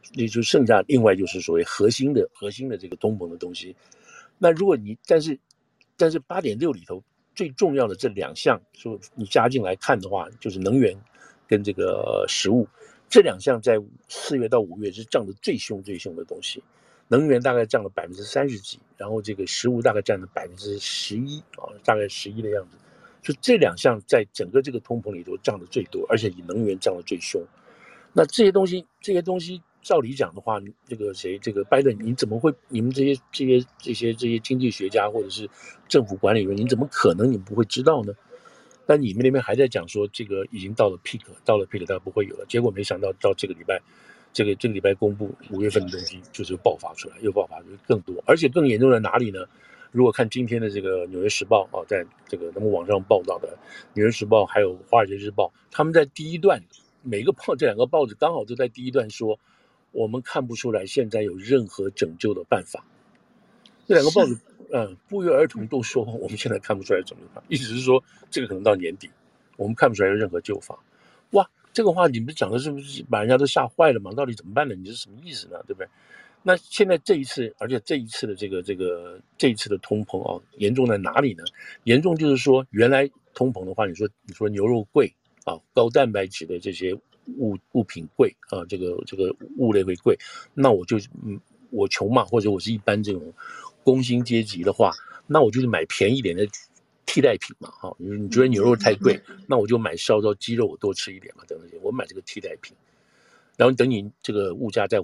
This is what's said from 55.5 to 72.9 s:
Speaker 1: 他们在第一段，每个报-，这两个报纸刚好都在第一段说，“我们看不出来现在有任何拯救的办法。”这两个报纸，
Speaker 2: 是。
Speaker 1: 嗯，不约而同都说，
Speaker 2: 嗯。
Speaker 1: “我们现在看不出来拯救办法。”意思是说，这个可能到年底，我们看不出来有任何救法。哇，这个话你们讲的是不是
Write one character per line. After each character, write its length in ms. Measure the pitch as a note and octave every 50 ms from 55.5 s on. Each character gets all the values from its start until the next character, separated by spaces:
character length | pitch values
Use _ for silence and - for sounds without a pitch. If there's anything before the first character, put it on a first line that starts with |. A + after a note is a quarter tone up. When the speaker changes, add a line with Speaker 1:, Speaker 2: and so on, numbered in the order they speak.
| - _ _ _
Speaker 1:
他 120 | - - D3+
们 80 | D#3+
在 140 | D#3+ E3 D3
第 260 | C#3 - - D3+ D#3+
一 60 | E3+
段， 240 | E3+ E3 G3 D#3+ G#2+ E2+ _ _ _ _ _ _ _
每 220 | - B2+ G#2 G2+ A#2
个 80 | F3
报-， 240 | - - - - E3+
这 80 | B2+ D#3
两 100 | A#2+ G2+
个 120 | G#2+ B2+
报 180 | C#3+ E3+ D#3 C#3+
纸 80 | A2+ G#2
刚 200 | - D3 E3 E3+
好 120 | C#3 G#2+
都 80 | G#2+ B2
在 140 | - B2+
第 180 | A#2+ - B2 B2
一 60 | B2+
段 180 | B2 C#3 A2+ G#2+
说 300 | - - A#2 G#2+ G#2+ - _ _ _ _ _ _ _ _ _ _ -
，“我 120 | - A2+
们 160 | G#2+ A2+ C3
看 240 | B2 - - D3+ C3
不 80 | A#2 A#2
出 180 | - - A#2+
来 140 | A2 G2 F#2+
现 240 | F#2 - C#3 A#2+ G#2
在 140 | A2 A2 G#2+
有 100 | G2 F2
任 280 | F#2 G2 A2+ C#3 C3 A2
何 240 | F#2 - - F#2+ G2
拯 260 | - - - E2 E2 E2+
救 160 | - G#2+ G2
的 80 | F2+ F2
办 200 | - A#2+ F#2+ F2+
法。” 200 | - - - - _ _ _ _ _ _ _ _ _ _ _ _ _ _ _ _ _ _ _ _
这 80 | - G3
两 100 | D#3+ C#3
个 60 | D#3
报 120 | D#3+ G3+ F3
纸， 60 | C3 A#2+
Speaker 2:
是。 60 | A2+ _ _ _ - - -
Speaker 1:
嗯， 260 | - B2 A2 G2 F#2 - _
不 160 | - G3 G3+ F3+
约 60 | E3+
而 180 | C#3+ C3+ D#3+
同 180 | - - A3+ A2
都 140 | A2 D3+ C3
说， 220 | A2+ - - C3 G#2+
Speaker 2:
嗯。 100 | A2+ A2+ A2+
Speaker 1:
“我 80 | F2+
们 80 | F#2+ A2
现 160 | G#2 - A#2
在 60 | G#2
看 180 | G2 - - G#2+
不 80 | F#2+ G2
出 80 | -
来 80 | G2+ F2+ F#2
拯 120 | - - -
救 40 | -
办 80 | - -
法。” 80 | - -
意 80 | - E3
思 100 | - C3
是 160 | A2 A2+ B2+
说， 220 | C3 B2+ B2+ B2+ - _ _ _ _ _
这 100 | - D3
个 60 | B2+
可 80 | G#2+ G2
能 80 | F#2 G2+
到 120 | A2 G#2
年 220 | F#2 F2 E2 F2
底， 100 | - - - _ _ _ _ _ _ _ _ _
我 100 | - G2+
们 80 | G#2+ A2+
看 120 | - -
不 80 | B2+ A2
出 60 | G2
来 80 | G2 F#2+
有 60 | G2+
任 120 | G#2+ A2
何 140 | F#2 F2 F2
救 180 | - - G2+ -
法。 180 | - - - - _ _ _ _ _ _ _ _ _ _
哇， 160 | - G3+ F#3 - _ _ _ _
这 120 | - A#3 A3+
个 80 | G3
话 160 | E3 F3+ F3
你 120 | D#3 B2 A2+
们 140 | A2+ C3+ D#3
讲 160 | - B2+ F#2+
的 80 | A2
是 140 | B2 C3+ D3+
不 80 | C#3+ C#3
是 240 | C#3 -